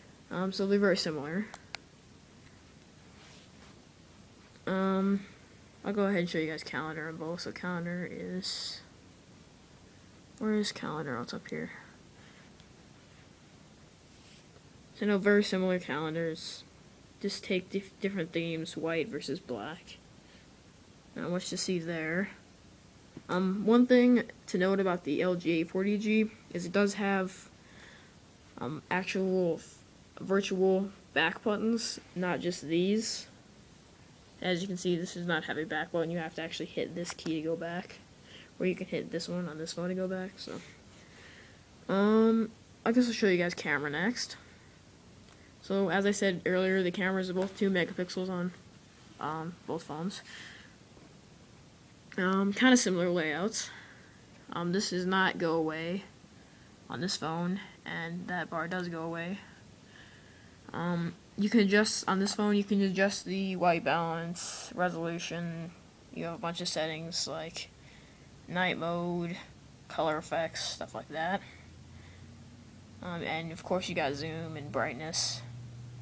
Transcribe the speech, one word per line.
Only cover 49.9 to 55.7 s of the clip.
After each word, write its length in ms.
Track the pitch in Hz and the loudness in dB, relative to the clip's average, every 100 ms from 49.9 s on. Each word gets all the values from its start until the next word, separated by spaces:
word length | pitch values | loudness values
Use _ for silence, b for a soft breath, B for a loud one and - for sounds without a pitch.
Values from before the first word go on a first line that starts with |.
| 151 175 - B B B B B B - - - - - - - - - - - - - - | -6 -6 -6 B B B B B B -20 -20 -20 -20 -20 -20 -20 -20 -20 -20 -20 -20 -8 0
Um, 340 | 185 190 196 | 2 4 2
kinda 240 | 202 254 247 | 4 6 6
similar 340 | 214 185 180 | 6 2 2
layouts. 600 | 175 156 151 202 - - B B B B B B B - | 2 0 0 -2 -4 -8 B B B B B B B -10
Um, 220 | - 175 | -4 0
this 160 | 185 214 | 0 0
does 160 | 180 180 | 0 2
not 320 | 190 190 180 | 4 2 2
go 160 | 170 | 2
away 500 | 165 156 | 2 2